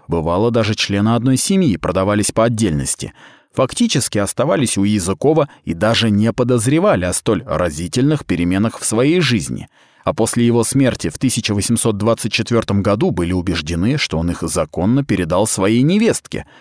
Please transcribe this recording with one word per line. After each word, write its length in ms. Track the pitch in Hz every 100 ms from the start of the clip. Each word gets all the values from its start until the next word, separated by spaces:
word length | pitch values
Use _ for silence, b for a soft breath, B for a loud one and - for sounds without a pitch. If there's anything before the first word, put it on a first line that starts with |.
| -
бывало, 440 | 85 80 90 117
даже 240 | 117 107 107
члены 400 | - 101 107 117
одной 220 | 127 127
семьи 400 | - 190 156 85
продавались 540 | - 90 95 104 101
по 120 | -
отдельности. 720 | 117 113 104 73 67 - 53 - B B B -
Фактически 640 | 131 - 233 139 - 104
оставались 580 | 101 - 139 190 117 98
у 60 |
Языкова 640 | 101 107 90 95 139 160 147 B
и 100 | -
даже 380 | 85 104 113 113
не 200 | 104 113
подозревали 760 | 113 123 123 110 156 208 113 90
о 80 |
столь 280 | - - 101
разительных 800 | - 78 87 76 85 120 139 151 -
переменах 520 | 87 87 95 110 -
в 80 | -
своей 340 | 107 139 180
жизни. 480 | 139 117 67 58 - b b b
А 100 | -
после 320 | - 113 117 120
его 180 | 117
смерти 460 | 110 135 131 101 85
в 80 | -
тысяча 380 | 131 117 - 101
восемьсот 420 | 95 113 117 101
двадцать 360 | 107 110 110
четвертом 500 | - 107 117 - 101
году, 260 | 95 107 95
были 240 | 90 87
убеждены, 640 | 92 87 82 76 85 107 151
что 220 | - 80
он 100 | 85
их 140 | 80
законно 600 | 80 82 80 - 95 135
передал 440 | 139 95 82 90 110
своей 340 | - 98 117
невестке, 640 | 147 208 226 - - - - B